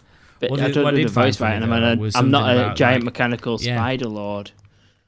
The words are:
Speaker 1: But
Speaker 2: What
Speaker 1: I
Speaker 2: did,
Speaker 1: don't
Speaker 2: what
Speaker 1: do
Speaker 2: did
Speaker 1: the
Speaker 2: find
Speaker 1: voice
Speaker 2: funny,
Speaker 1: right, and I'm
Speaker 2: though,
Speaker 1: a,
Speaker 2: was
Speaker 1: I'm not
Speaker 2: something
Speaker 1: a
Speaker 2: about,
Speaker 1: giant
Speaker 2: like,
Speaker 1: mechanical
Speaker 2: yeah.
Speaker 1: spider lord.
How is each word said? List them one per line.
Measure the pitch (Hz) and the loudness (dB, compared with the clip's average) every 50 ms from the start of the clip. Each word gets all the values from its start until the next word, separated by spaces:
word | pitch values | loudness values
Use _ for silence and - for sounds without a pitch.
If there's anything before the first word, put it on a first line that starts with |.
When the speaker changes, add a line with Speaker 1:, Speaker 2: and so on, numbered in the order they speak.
| _ _ _ _ - - _ _ | _ _ _ _ -20 -20 _ _
Speaker 1:
But | 127 - | -6 -4
Speaker 2:
What | 135 143 | -2 -2
Speaker 1:
I | 139 143 | -2 0
Speaker 2:
did, | 143 | 2
Speaker 1:
don't | 147 143 | 2 2
Speaker 2:
what | 147 143 | 2 2
Speaker 1:
do | 139 | 2
Speaker 2:
did | - 117 | 0 2
Speaker 1:
the | 98 | 2
Speaker 2:
find | 117 123 | 2 2
Speaker 1:
voice | 135 104 | 2 2
Speaker 2:
funny, | - 123 110 107 | 0 0 -2 0
Speaker 1:
right, | 107 113 | -2 -2
and | 113 117 | 0 0
I'm | 117 113 | 2 2
Speaker 2:
though, | 117 117 | 2 0
Speaker 1:
a, | |
Speaker 2:
was | 107 107 107 104 | 0 -2 -2 0
Speaker 1:
I'm | 123 127 135 | 2 2 4
not | 139 143 113 | 4 2 2
Speaker 2:
something | 127 123 123 | 2 2 2
Speaker 1:
a | 123 | 2
Speaker 2:
about, | 104 104 | 0 0
Speaker 1:
giant | - 135 120 131 127 120 | 2 2 4 4 2 0
Speaker 2:
like, | 120 - | -4 -4
Speaker 1:
mechanical | - 123 120 120 113 - 123 113 104 | -2 -2 -2 -2 -4 -4 -4 -4 -4
Speaker 2:
yeah. | 113 120 123 | -4 -4 -2
Speaker 1:
spider | 120 113 123 131 127 127 110 | -2 -2 -2 -2 -4 -6 -8
lord. | 107 104 101 101 104 101 101 - - _ - _ _ _ _ _ _ _ _ | -8 -8 -8 -8 -8 -8 -10 -12 -18 _ -20 _ _ _ _ _ _ _ _